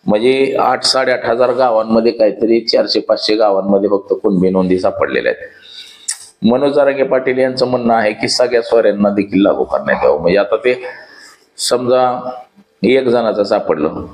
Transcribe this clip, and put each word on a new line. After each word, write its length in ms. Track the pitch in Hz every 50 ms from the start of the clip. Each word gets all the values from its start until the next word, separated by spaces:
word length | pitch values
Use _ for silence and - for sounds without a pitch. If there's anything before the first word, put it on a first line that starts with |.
| _
म्हणजे 500 | 95 104 107 113 127 131 135 135 135 - -
आठ, 240 | - 123 127 123 -
साडेआठ 420 | - - 131 131 127 127 123 -
हजार 260 | 117 117 120 127 123 123
गावांमध्ये, 580 | 123 131 123 113 110 113 113 113 113 113 120
काहीतरी 480 | - - 110 104 98 - 113 107 117 117
चारशे, 380 | 113 117 - 127 110 104 - 113
पाचशे 360 | 110 - 110 107 - - 107
गावांमध्ये 540 | 107 107 104 98 95 95 101 101 98 98 101
फक्त 240 | 101 98 - - 95 95 -
कुणबी 260 | 107 101 90 92 92
नोंदी 300 | 95 95 92 90 92 92
सापडलेल्या 520 | 95 98 92 - 73 71 67 64 60 60
आहेत. 180 | 57 - - - - - - - - - - - - - - - - - - - _ _ - 110
मनोज 220 | 120 131 143 143 139
जरांगे 300 | 143 143 139 139 131 131
पाटील 340 | 135 - 131 127 135 127
यांचं 300 | 127 131 131 127 127 127
म्हणणं 260 | 127 127 123 120 117 117
आहे 200 | 113 110 107 107
की 140 | - 123
सगळ्या 340 | 120 - - 123 120 120 117
सोयऱ्यांना 480 | 113 - 117 117 113 104 104 101 101 101
देखील 320 | 101 104 98 101 - 95
लागू 220 | 98 95 71 67 64
करण्यात 400 | - - 67 69 - - - -
यावं. 180 | - - -
म्हणजे 180 | 85 87 92 101
आता 160 | 101 - -
ते 280 | 110 - 123 127 127 - - - - - - - - - - - _ _ _ _
समजा 760 | - - - 123 123 127 120 127 127 127 127 123 127 - - - - - _ _ _ _ _ _ _ -
एक 240 | 117 127 131 127
जणाचं 360 | 123 117 120 117 110 98 104 101
सापडलं 600 | 98 107 101 - - 82 78 73 80 85 - - -